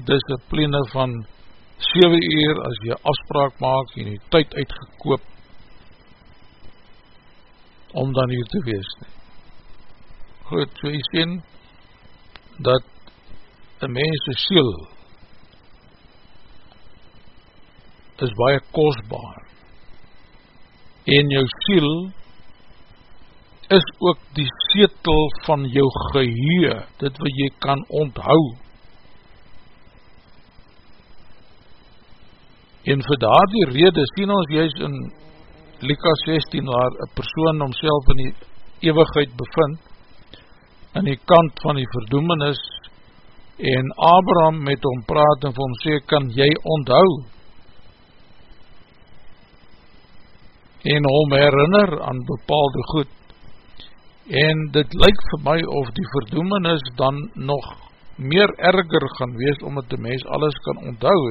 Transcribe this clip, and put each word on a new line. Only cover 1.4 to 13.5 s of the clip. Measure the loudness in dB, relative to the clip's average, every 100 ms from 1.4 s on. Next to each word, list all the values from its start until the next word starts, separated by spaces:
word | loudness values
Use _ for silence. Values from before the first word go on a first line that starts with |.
| -20 -20 -20 -10
sewe | -2 4 6 6
uur, | 2 2 0 0 -4
as | -8
jy | -8 -4
afspraak | -2 -4 -4 -2 0 0
maak | -2 0 -2 -8
en | -10
die | -12 0
tyd | 2 2 -4
uitgekoop | -8 -10 -16 -10 -4 -4 -4 -18 -20 -20 -20 -20 -20 -20 -20 -20 -20 -20 -20 -20 -20 -20 -20 -20 -20 -20 -20 -20 -20 -20 -20 -20 -12
om | -6 -2
dan | 0 -2
hier | -2 -4
te | -4 -4
wees | -6 -8 -14
nie. | -18 -18 -18 -20 -20 -20 -20 -18 -18 -20 -20 -16 -16 -14 -6
Goed, | -4 -4 -6
so | -8
jy | -6 -4
sien | -4 -4 -6 -12 -20 -20 -20 -20 -20 -20 -20 -20 -20 -20 -4
dat | 0 0 -2 -14 -20 -20 -18 -18 -18